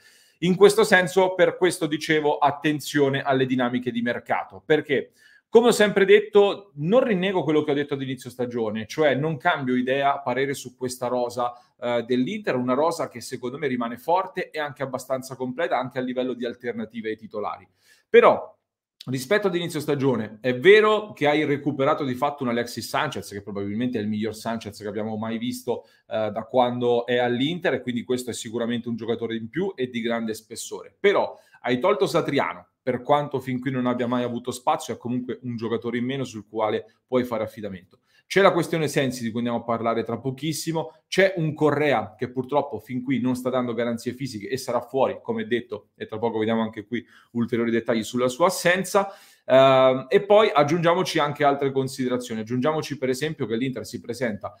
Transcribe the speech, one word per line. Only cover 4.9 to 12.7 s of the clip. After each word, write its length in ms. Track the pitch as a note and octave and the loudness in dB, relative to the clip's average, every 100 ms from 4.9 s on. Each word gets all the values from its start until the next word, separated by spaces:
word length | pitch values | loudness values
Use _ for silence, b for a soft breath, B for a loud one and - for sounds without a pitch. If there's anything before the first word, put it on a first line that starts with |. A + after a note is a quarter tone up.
| B2+ - b b b _ | -2 -2 b b b _
come 200 | A3+ A#3+ | 6 8
ho 40 | |
sempre 320 | A3 G#3 G3 | 6 4 4
detto, 680 | F#3+ G#3 G#3 G3+ G3+ E3+ - C#3+ | 8 6 8 6 4 2 -8 -6
non 280 | D3+ A#3 | 2 4
rinnego 400 | C4 F#3+ F#3+ F#3 | 4 2 0 0
quello 180 | D3 D3+ | 2 2
che 80 | D3+ | 2
ho 40 | |
detto 200 | C#3+ C#3+ | -2 -2
ad 80 | C#3 | -4
inizio 260 | C3+ C3 B2 | -4 -8 -10
stagione, 580 | - B2 A#2 A2 G#2+ G#2+ | -6 -6 -2 -4 -4 -6
cioè 260 | - D3+ | 0 2
non 220 | B2+ D3+ D#3 | 2 0 -2
cambio 400 | F3+ D#3 C3 B2+ | 0 0 0 0
idea, 420 | B2+ C#3 C#3 C#3 | 0 0 0 0
parere 360 | - B2 C3+ | -2 -2 -2
su 200 | C3+ - | -4 -10
questa 320 | - B2+ B2+ A#2+ | -10 -8 -6 -4
rosa, 460 | B2 A#2+ A#2 A#2+ B B _ | -2 -2 -2 -4 B B _
eh, 240 | A#2+ A#2+ | -2 -2
dell'Inter, 540 | A#2 B2 C3 G#3+ G#3 B2+ | 0 0 0 -2 -2 -2
una 180 | B2 | 0